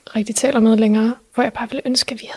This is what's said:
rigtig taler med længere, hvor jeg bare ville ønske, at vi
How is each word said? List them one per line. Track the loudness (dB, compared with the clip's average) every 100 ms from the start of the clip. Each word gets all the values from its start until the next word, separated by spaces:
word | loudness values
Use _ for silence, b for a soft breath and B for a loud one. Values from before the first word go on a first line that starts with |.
| -8 -6
rigtig | -4 -2
taler | 0 4
med | 4 4
længere, | 4 4 2 -2 _
hvor | -2
jeg | -2
bare | -4 -8
ville | -6 -4
ønske, | -4 -4 -10
at |
vi | -14